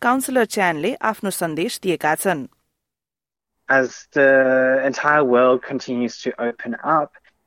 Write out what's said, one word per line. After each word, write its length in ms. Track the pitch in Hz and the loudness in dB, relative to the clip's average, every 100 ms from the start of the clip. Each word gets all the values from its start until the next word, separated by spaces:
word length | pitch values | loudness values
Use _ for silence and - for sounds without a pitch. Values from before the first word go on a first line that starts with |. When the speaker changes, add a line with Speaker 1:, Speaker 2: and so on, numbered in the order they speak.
Speaker 1:
काउन्सिलर 440 | 247 262 262 262 214 | 0 0 0 0 0
च्यानले 500 | - 185 156 175 269 | 2 0 0 -4 -2
आफ्नो 340 | 214 208 202 | -4 -4 -6
सन्देश 500 | - 170 151 208 - | -4 -4 -4 -4 -4
दिएका 320 | 190 165 151 156 | -4 -2 0 0
छन्। 320 | 196 165 123 _ _ _ _ _ _ _ _ _ _ _ - | 0 -2 -6 _ _ _ _ _ _ _ _ _ _ _ -2
Speaker 2:
As 380 | 135 127 - - | 0 0 -6 -8
the 720 | 151 139 135 131 131 131 131 135 | 2 4 6 4 2 2 0 -2
entire 380 | 131 147 151 | -2 0 2
world 380 | 139 120 127 127 - | 4 4 4 2 -2
continues 520 | 135 - 123 120 - | -10 -6 -4 -4 -4
to 80 | 127 - 120 | -8 -6 -6
open 260 | 117 123 117 | -6 -10 -8
up 280 | - 156 147 _ _ _ | -2 0 -2 _ _ _